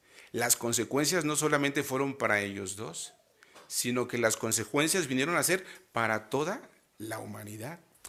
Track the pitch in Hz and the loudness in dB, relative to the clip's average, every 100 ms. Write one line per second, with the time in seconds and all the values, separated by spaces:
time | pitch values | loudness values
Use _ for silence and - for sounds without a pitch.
0 | _ - - 110 120 - 117 117 107 135 | _ -20 -10 -2 0 0 2 0 0 2
1 | 147 180 151 147 151 143 139 143 - 131 | 2 2 0 0 2 4 2 0 -2 -2
2 | 139 - 113 104 101 98 95 98 123 170 | -2 0 2 2 0 -4 -8 -8 -10 -10
3 | - - _ _ - - - - 123 123 | -12 -16 _ _ -20 -20 -8 -4 0 0
4 | 120 120 113 - 113 107 107 143 156 190 | 0 4 4 4 0 0 0 2 4 2
5 | 147 131 143 170 139 185 185 - - 117 | 2 2 2 2 2 2 -2 -16 -6 0
6 | 113 107 - 131 156 240 - - _ _ | 2 2 0 -2 0 -4 -10 -20 _ _
7 | 110 110 107 107 104 107 120 170 - _ | -10 -8 -8 -10 -10 -10 -10 -12 -18 _